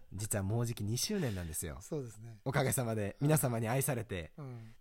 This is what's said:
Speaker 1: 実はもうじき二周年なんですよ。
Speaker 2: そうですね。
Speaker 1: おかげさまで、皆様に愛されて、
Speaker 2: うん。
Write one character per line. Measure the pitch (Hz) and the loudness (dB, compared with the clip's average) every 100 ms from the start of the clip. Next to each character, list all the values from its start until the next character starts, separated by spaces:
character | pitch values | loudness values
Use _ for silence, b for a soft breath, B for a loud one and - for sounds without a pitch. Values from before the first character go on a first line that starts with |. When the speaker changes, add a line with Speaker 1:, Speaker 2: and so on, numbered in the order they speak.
| - | -8
Speaker 1:
実 | 95 107 104 | -6 -2 0
は | |
も | 95 117 | 2 2
う | 120 | 0
じ | |
き | 120 | 0
二 | 104 123 | -2 0
周 | - 208 | 0 0
年 | 135 | 0
な | 95 | 0
ん | 85 | -4
で | |
す | 78 82 | -4 -6
よ。 | 71 | -8
Speaker 2:
そ | - 156 | -6 -6
う | |
で | 120 | -6
す | 104 | -10
ね。 | 113 113 | -14 -6
Speaker 1:
お | 131 | 0
か | 139 | 2
げ | 131 | 4
さ | 127 | 2
ま | 117 | 2
で、 | 110 101 - | 0 0 2
皆 | 143 156 | 4 6
様 | 131 117 | 4 2
に | 110 | 2
愛 | 131 | 2
さ | 143 113 | 2 0
れ | |
て、 | 92 92 78 - | -2 -4 -6 -10
Speaker 2:
う | |
ん。 | 135 120 113 - | -10 -10 -12 -8